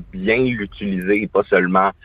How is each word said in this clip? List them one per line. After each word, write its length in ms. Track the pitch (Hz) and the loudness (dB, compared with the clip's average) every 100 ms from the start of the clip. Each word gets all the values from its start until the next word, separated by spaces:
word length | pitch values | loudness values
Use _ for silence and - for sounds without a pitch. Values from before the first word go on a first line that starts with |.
| 87 | -4
bien 320 | 95 98 117 | -6 -2 0
l'utiliser 800 | 131 117 101 - 101 95 90 104 | 0 -2 -6 -8 -6 -4 0 0
et 40 | 104 | 0
pas 140 | 95 101 | -2 2
seulement 400 | 95 90 95 95 - | 2 2 2 2 -2